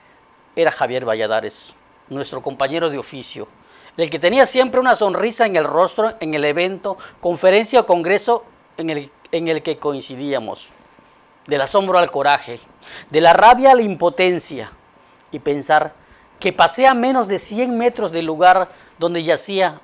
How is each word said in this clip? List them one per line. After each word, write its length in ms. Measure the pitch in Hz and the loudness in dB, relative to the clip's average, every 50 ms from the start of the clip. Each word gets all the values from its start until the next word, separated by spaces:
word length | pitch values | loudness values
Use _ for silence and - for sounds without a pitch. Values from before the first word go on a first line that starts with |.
| _ _ _ _ _ _ _ _ _ _ - | _ _ _ _ _ _ _ _ _ _ -2
era 160 | 165 165 151 | 0 0 0
Javier 320 | - - - 226 - - 127 | 0 -2 -4 -4 -4 -6 -4
Valladares, 680 | 117 110 110 110 107 110 110 107 107 - - - - - _ _ _ _ _ _ - | -4 -2 -2 -2 -2 -2 -4 -4 -6 -14 -16 -20 -20 -20 _ _ _ _ _ _ -14
nuestro 340 | 135 139 131 - 139 127 | -12 -10 -10 -10 -10 -10
compañero 480 | - 143 135 - 139 135 156 165 170 160 | -10 -10 -6 -6 -6 -4 -4 -4 -4 -4
de 80 | 139 131 | -6 -8
oficio, 480 | - - 151 131 117 - - 120 104 - _ _ _ _ _ _ _ - - | -12 -14 -16 -18 -18 -16 -16 -16 -18 -18 _ _ _ _ _ _ _ -16 -6
el 120 | - 170 147 | -6 -6 -4
que 120 | 165 147 | -4 0
tenía 260 | 170 180 226 269 254 | 0 2 4 4 2
siempre 340 | - - 254 262 240 233 254 | 2 2 0 0 2 0 0
una 140 | 254 254 226 | 2 2 2
sonrisa 500 | - 214 196 175 - 202 233 220 - 233 | 2 2 -2 0 -2 -4 -4 0 0 0
en 120 | 208 185 | 0 2
el 80 | 160 151 | 0 -2
rostro 500 | 139 143 165 185 175 - - 214 226 - - | 0 0 0 0 0 0 -2 -2 -2 -4 -6
en 120 | 170 156 | -8 -6
el 120 | 156 147 147 | -4 -2 -2
evento, 520 | 147 147 170 180 190 196 170 - 196 185 - - - - - | -2 0 -2 -2 -4 -4 -8 -8 -10 -10 -10 -14 -20 -18 -8
conferencia 600 | - 175 175 - - 185 196 214 226 - 269 240 | -6 -4 -4 2 2 4 4 4 2 2 2 0
o 60 | 220 | 2
congreso 580 | - 175 175 160 175 202 208 - 240 233 226 - - _ _ _ _ - - | 2 0 0 2 0 0 0 2 0 -2 -2 -2 -12 _ _ _ _ -14 -10
en 100 | 165 160 | -8 -6
el, 220 | 156 147 139 135 _ _ _ - | -6 -8 -10 -12 _ _ _ -6
en 180 | - 165 170 165 | -6 -4 -2 -2
el 140 | 160 156 | -4 -4
que 160 | 156 165 151 - | -4 -6 -8 -4
coincidíamos. 920 | - 147 143 135 131 - 131 127 143 143 135 123 110 98 92 - - - _ _ _ _ _ _ _ _ _ _ _ _ _ _ _ | -6 -6 -6 -6 -10 -14 -14 -10 -8 -6 -6 -6 -6 -8 -12 -14 -18 -20 _ _ _ _ _ _ _ _ _ _ _ _ _ _ _
Del 140 | - 147 135 | -4 -2 -2
asombro 380 | 135 135 - 202 196 185 180 180 | -2 0 0 0 0 2 2 2
al 120 | 170 - | 2 2
coraje, 500 | - 139 139 143 143 135 - 117 120 - - _ _ _ - - - - - - | -2 -2 0 2 0 0 -2 -10 -16 -16 -18 _ _ _ -20 -20 -20 -20 -12 -2
de 100 | 143 156 | 0 4
la 120 | 170 165 170 | 6 6 6
rabia 380 | 196 208 226 254 247 269 269 | 8 8 8 6 8 8 6
a 20 | 254 | 6
la 80 | 240 | 6
impotencia, 880 | 226 202 180 - 170 175 175 - 185 180 180 156 - - 151 120 107 - - _ _ _ _ _ _ _ _ _ _ - | 4 -2 -2 0 -2 -2 0 2 0 0 0 -2 -6 -10 -12 -12 -12 -14 -16 _ _ _ _ _ _ _ _ _ _ -16
y 80 | - 143 | -14 -6
pensar 520 | - 147 143 143 127 - 156 151 151 151 - _ _ _ _ _ _ _ _ - | -4 -4 -4 -4 0 2 2 2 2 -2 -8 _ _ _ _ _ _ _ _ -6
que 140 | - 185 | -6 -4
pasé 340 | 180 185 170 151 - 247 262 | 2 2 2 2 2 4 4
a 80 | 262 262 | 4 4
menos 340 | 240 240 262 262 254 220 190 | 4 0 0 0 0 0 -2
de 100 | 202 175 | -4 -4
cien 380 | - - 208 226 254 254 240 | -6 -6 -4 -4 -4 -2 -2
metros 360 | 226 240 240 240 240 214 170 | 0 -2 -2 -2 -2 -6 -4
del 120 | 165 165 165 | -4 -4 -4
lugar 440 | 160 160 156 180 185 185 190 175 - - - - _ _ - | -4 -2 2 4 4 4 4 0 -4 -8 -20 -20 _ _ -6
donde 260 | 165 170 175 165 160 | -4 -4 -4 -4 -2
yacía 560 | 165 160 - - - 196 190 185 165 151 - | -2 -2 -2 -2 -6 -2 -2 -2 -2 -2 -8